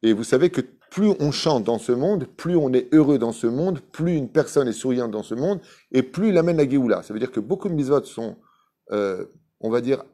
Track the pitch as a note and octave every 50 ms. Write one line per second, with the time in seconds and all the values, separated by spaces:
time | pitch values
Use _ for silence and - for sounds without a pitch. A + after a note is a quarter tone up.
0 | - A2+ A2 G2+ A2+ - - B2+ D#3 F3 F3 - B2 - - _ _ _ - -
1 | G3+ G#3+ G3 - D3 D3 C3 - - E3+ D3+ B2+ G#2 G#2 A#2 A2 A2 - B2 A#2+
2 | C#3 F3+ G#3 F#3+ C3 - _ - - E3 F3+ E3+ D3+ C3+ B2+ B2+ B2 - - D#3
3 | D3+ C3+ D3 C3 A2+ A#2 A2+ - - A#2 A#2 C3 E3 F#3+ F3+ C#3+ - _ _ -
4 | D#3 F3 F3 D#3 C3+ A2+ - D#3 C#3+ - - D3 C#3 B2 G#2+ - - C3 B2+ B2
5 | B2 A#2 G#2 G#2+ G#2+ - A2+ A#2 C#3 F3+ G3+ F3 - - - _ _ _ - C3
6 | B2+ B2+ - E3+ G3 A3 G3 E3+ D#3+ F3 E3+ D#3+ D3 C3 C3 C#3+ C3 A#2+ G#2 F2+
7 | E2 - G#2 G#2+ A#2 B2+ - A2+ G#2 A#2 F3+ F#3+ - G3+ E3+ D3+ C#3+ B2+ C#3+ C#3
8 | C3 - - - A2+ A2 F2+ - _ _ _ _ _ _ _ _ _ _ - G#2
9 | G2+ G2 F#2+ F#2 F#2+ - _ _ _ _ _ _ - A2 A2+ A#2+ A#2+ B2 C3+ B2+
10 | - _